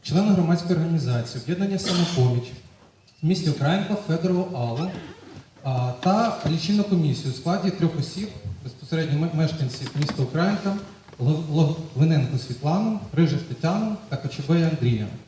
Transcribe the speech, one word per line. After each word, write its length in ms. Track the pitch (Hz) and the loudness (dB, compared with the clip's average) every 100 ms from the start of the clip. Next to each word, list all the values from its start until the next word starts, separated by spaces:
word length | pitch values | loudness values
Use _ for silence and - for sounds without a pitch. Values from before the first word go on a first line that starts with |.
члена 280 | - 160 208 | 0 2 4
громадської 420 | 180 165 170 - 165 | 4 4 2 2 0
організації 680 | 165 165 123 120 113 131 | 2 0 0 -2 -2 -8
Об'єднання 360 | 135 180 196 190 | -6 -2 0 -2
«Самопоміч» 640 | 214 175 165 - 123 120 - - - - - _ _ _ | 0 0 0 4 2 2 -4 -14 -20 -20 -20 _ _ _
в 20 | 156 | 0
місті 240 | 185 160 | 2 0
Українка 460 | 139 139 190 202 208 - | 0 2 2 0 -4 -2
Федорову 500 | 165 180 180 185 123 | 0 2 0 0 -2
Аллу, 340 | 120 120 180 190 165 - - - - - | -2 -2 -4 -8 -14 -16 -18 -20 -20 -10
а, 280 | 139 127 123 - | -4 -2 -2 0
та 380 | 185 208 233 - 151 | 2 2 2 0 -2
лічильну 340 | 165 - 208 | 0 2 2
комісію 500 | 202 180 151 123 135 | 4 2 2 0 -4
у 20 | 120 | -4
складі 360 | 165 190 190 | -2 0 0
трьох 280 | - 160 143 | 0 0 0
осіб, 300 | 131 185 208 - - - | -4 -4 -8 -8 -12 -10
безпосередньо 560 | 131 - 135 160 143 147 | -12 -14 -6 -2 0 0
ме-, 100 | 165 | 0
мешканців 580 | 156 156 - 131 - 131 143 | 2 0 0 -4 -4 -6 -2
міста 240 | 147 - | -2 0
Українка, 520 | 127 156 190 208 196 202 - - - - | -2 2 2 2 -2 -4 -8 -18 -20 -2
Лог-, 320 | 123 156 160 | 2 2 0
Логвиненко 840 | 151 147 - - - 160 151 123 127 | 2 2 2 -6 2 4 4 2 -2
Світлану, 640 | - 123 147 185 220 208 - | -4 -4 0 2 0 -2 -2
Рижик 280 | 139 160 - | 2 4 2
Тетяну 540 | - 127 160 202 220 202 - | -4 -4 0 0 -2 -4 -6
та 80 | 139 | -6
Кочубея 520 | 135 - 135 170 160 | -6 -8 0 2 4
Андрія. 380 | 156 120 113 104 - | 2 2 2 -2 -8